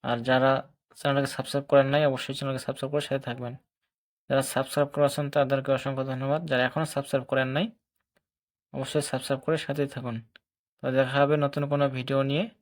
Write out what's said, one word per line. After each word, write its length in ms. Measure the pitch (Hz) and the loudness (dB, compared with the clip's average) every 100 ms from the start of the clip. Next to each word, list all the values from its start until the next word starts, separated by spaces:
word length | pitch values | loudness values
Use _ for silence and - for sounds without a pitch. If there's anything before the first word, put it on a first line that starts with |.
আর 160 | 127 120 | -2 -2
যারা 500 | 123 127 131 135 - _ _ - | 2 4 4 2 -2 _ _ -6
চ্যানেলটাকে 380 | 147 139 139 | 0 0 0
সাবস্ক্রাইব 300 | - 135 139 139 | -4 -4 -4 4
করেন 200 | 139 135 | 6 6
নাই 200 | 143 151 | 4 2
অবশ্যই 280 | 131 - | 0 -4
চ্যানেলকে 300 | 135 139 131 | -4 -4 -4
সাবস্ক্রাইব 280 | - 135 135 | -6 -6 -2
করে 80 | 147 | -4
সাথে 180 | 143 135 | -2 -4
থাকবেন। 380 | 131 123 120 123 _ _ _ _ _ _ _ | -4 -8 -8 -10 _ _ _ _ _ _ _
যারা 140 | 135 | 0
সাবস্ক্রাইব 460 | 135 - 131 - 143 | 0 -2 -2 0 0
করেছেন 420 | 147 143 143 143 | 2 2 2 -2
তাদেরকে 420 | 147 135 135 135 | 2 2 0 0
অসংখ্য 320 | 135 139 135 | 0 0 -4
ধন্যবাদ। 420 | 135 127 135 151 165 | -4 -4 -2 -2 0
যারা 160 | 131 | 2
এখনও 220 | 127 - | 2 0
সাবস্ক্রাইব 400 | 160 - 139 139 | -2 -4 -2 -4
করেন 240 | 131 135 131 | 0 -2 0
নাই 220 | 135 220 - _ _ _ _ _ _ _ _ _ | 0 -4 -6 _ _ _ _ _ _ _ _ _
অবশ্যই 300 | 139 131 151 | -8 -4 -2
সাবস্ক্রাইব 380 | 143 131 - 135 | -2 -6 -4 -4
করে 160 | - 156 | -2 -4
সাথেই 280 | - 147 139 | -2 -2 -2
থাকুন। 340 | 135 127 113 113 - _ _ _ _ | -4 -8 -8 -12 -20 _ _ _ _
তো 100 | - | -2
দেখা 280 | 131 127 139 | 2 2 4
হবে 160 | 143 151 | 4 4
নতুন 320 | 143 143 143 | 2 0 -2
কোনো 200 | 143 139 | 2 0
ভিডিও 340 | 131 131 139 | 0 -2 0
নিয়ে। 260 | 135 143 220 _ | 0 0 -4 _